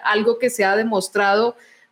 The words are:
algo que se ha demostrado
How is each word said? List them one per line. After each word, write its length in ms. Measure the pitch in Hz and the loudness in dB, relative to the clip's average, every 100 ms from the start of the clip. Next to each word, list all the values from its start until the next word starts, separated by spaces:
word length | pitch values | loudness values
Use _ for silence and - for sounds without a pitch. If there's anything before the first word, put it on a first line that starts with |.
| - | 0
algo 340 | 214 220 233 | 0 0 0
que 100 | 254 | -2
se 140 | 240 | 0
ha 120 | 196 202 | 0 0
demostrado 800 | 226 208 190 - 202 202 233 233 - _ _ | 0 -2 -4 -2 0 2 0 -4 -18 _ _